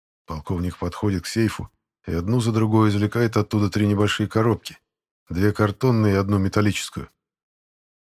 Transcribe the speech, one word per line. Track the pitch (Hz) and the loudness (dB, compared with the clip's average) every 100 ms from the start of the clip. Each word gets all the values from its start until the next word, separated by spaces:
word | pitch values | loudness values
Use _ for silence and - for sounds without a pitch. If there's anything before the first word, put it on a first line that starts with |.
| _ _ _ | _ _ _
Полковник | 80 - 92 87 - | -12 -6 -4 -4 -6
подходит | 90 - 104 92 | -8 -4 -2 -2
к | - | -4
сейфу | 110 110 - - _ _ _ - | -2 -2 -2 -12 _ _ _ -6
и | |
одну | 85 87 123 | -4 0 0
за | 113 | 0
другой | 110 110 110 107 | 0 2 4 4
извлекает | 101 104 117 117 110 | 2 0 0 0 0
оттуда | 104 107 101 | 0 0 0
три | 104 104 | 0 0
небольшие | 101 104 - 107 | 2 0 0 -2
коробки. | 113 113 107 - - _ _ _ _ _ | 0 0 0 -6 -20 _ _ _ _ _
Две | 82 104 | 0 0
картонные | 101 107 98 131 117 107 | 2 0 2 0 2 2
и | 98 | 2
одну | 98 101 | 2 0
металлическую. | 95 - 104 92 - - 65 _ _ _ _ _ _ _ _ _ _ | 2 2 0 0 -6 -10 -14 _ _ _ _ _ _ _ _ _ _